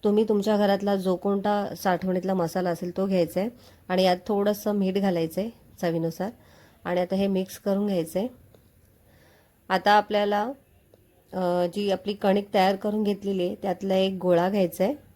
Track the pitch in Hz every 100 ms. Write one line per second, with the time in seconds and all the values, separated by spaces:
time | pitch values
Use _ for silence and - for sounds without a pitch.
0 | 208 208 220 208 202 208 208 196 202 196
1 | 185 180 202 202 202 208 202 170 196 175
2 | 190 185 185 190 165 185 180 170 180 175
3 | 190 190 165 175 208 - - - - 185
4 | 185 180 185 202 202 208 - 208 190 190
5 | 196 175 165 165 220 226 - - 175 165
6 | 165 160 185 - - - - _ 175 180
7 | 180 190 196 190 190 - - 196 208 190
8 | 160 185 240 - - - _ _ _ _
9 | _ _ _ _ _ _ _ 185 190 208
10 | 208 208 202 208 220 277 _ _ _ _
11 | _ _ _ 185 180 180 175 185 202 185
12 | - 202 202 196 202 208 185 196 208 214
13 | 208 196 196 190 180 - 202 180 190 190
14 | 190 190 180 175 180 202 180 - 190 294
15 | -